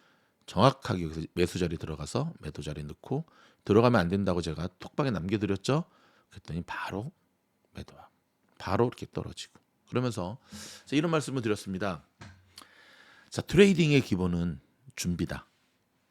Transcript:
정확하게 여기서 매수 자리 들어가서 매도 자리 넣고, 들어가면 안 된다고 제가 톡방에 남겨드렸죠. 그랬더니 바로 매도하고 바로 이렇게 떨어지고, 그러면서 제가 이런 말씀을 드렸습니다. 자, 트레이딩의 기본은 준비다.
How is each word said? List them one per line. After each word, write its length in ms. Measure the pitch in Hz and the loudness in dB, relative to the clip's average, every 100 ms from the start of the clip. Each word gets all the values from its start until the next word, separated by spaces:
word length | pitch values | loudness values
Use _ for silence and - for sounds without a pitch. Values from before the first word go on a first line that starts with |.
| _ _ _ _ - | _ _ _ _ -4
정확하게 580 | 92 131 - - 95 | 4 4 4 -2 -4
여기서 220 | 80 80 - | -4 -6 -6
매수 240 | 85 87 87 | 0 0 2
자리 180 | 87 82 | -2 -2
들어가서 540 | - 76 73 123 165 - | -6 -8 -4 -4 -4 -6
매도 220 | 78 - | -12 -10
자리 220 | 76 73 | -8 -8
넣고, 400 | 73 - - 139 - _ - _ | -10 -12 -8 -6 -6 _ -20 _
들어가면 360 | - 104 120 117 | 6 8 8 6
안 80 | 85 | 4
된다고 320 | 98 95 87 | 0 0 0
제가 260 | 80 78 90 - | -2 -4 -8 -10
톡방에 320 | - - 143 | -8 -4 -2
남겨드렸죠. 760 | 90 90 104 101 98 - 147 - _ _ _ _ | -2 -2 0 0 -2 0 0 -2 _ _ _ _
그랬더니 320 | - - 82 | -18 -8 -8
바로 500 | - - - 92 139 - _ _ _ _ _ | -6 -8 -8 -8 -10 -14 _ _ _ _ _
매도하고 400 | - - - - _ _ _ _ - | -18 -16 -20 -20 _ _ _ _ -12
바로 280 | - 98 120 | -2 2 0
이렇게 200 | - - | -2 -10
떨어지고, 460 | - - - - _ _ _ _ | -10 -10 -12 -18 _ _ _ _
그러면서 500 | 120 127 98 90 120 _ - - - - | -4 -2 -4 -8 -10 _ -18 -16 -18 -4
제가 120 | 139 | -2
이런 120 | 170 | 0
말씀을 300 | 156 139 131 | 0 -2 -2
드렸습니다. 600 | 110 101 95 92 98 78 - _ - - _ - - - - - - - _ | 0 -2 -4 -4 -4 -6 -12 _ -20 -20 _ -20 -20 -20 -20 -20 -20 -20 _
자, 100 | - | -6
트레이딩의 600 | - 160 202 170 151 143 | 2 6 8 6 4 4
기본은 580 | - 90 90 85 87 76 - _ - - | 4 0 0 0 -2 -4 -14 _ -16 -6
준비다. 500 | 87 87 76 71 - _ _ _ _ _ _ | -4 -2 -4 -6 -12 _ _ _ _ _ _